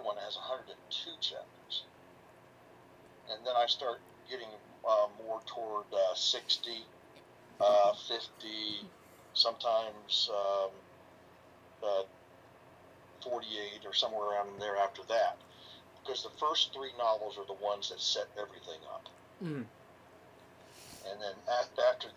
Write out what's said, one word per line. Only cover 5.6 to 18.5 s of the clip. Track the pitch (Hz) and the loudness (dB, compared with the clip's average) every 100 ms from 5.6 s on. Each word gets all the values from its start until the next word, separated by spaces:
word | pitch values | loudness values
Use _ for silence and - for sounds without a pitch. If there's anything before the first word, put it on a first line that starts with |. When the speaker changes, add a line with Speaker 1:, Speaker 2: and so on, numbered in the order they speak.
| 113 107 101 | -4 -4 -2
Speaker 1:
uh, | 101 95 92 | 2 2 4
sixty, | - 123 - - 117 113 113 - - - - - - - | 0 0 0 -2 -2 -10 -12 -20 -20 -20 -20 -20 -20 4
uh, | 101 104 101 107 - | 8 10 8 6 -2
fifty, | 117 - - 110 107 107 104 101 - - - - | -4 -6 -12 -10 -6 -6 -6 -10 -18 -20 -20 -4
sometimes, | - 117 - 120 113 113 107 - - - | 4 4 4 2 2 2 -8 -2 0 2
um, | 104 98 98 95 - - - - - - - - - - - | 2 2 2 0 -4 -20 -20 -20 -20 -20 -20 -20 -20 -20 -6
uh, | 107 98 95 - - - - - - - - - - - | 0 0 -2 -10 -20 -20 -20 -20 -20 -20 -20 -20 -20 -14
forty-eight | 127 120 110 107 104 107 107 | -4 -4 -4 -6 -8 -10 -2
or | |
somewhere | 98 123 110 104 | 0 0 0 0
around | 101 101 | 0 -2
in | 98 | -4
there | 104 98 | -2 2
after | 98 - | 2 0
that. | 92 113 90 - - - - - - - | 0 4 4 0 -12 -20 -20 -20 -20 -14
Because | - 131 | -8 -6
the | 110 | -8
first | - - - - | -2 0 2 0
three | 135 135 123 | -2 -8 0
novels | 117 107 107 101 | 2 2 -2 -8
are | 98 | -8
the | 95 | -4
ones | 104 101 - | -2 -2 -4
that | - | -4
set | - 110 104 104 | -2 -2 -4 -8
everything | 104 | -10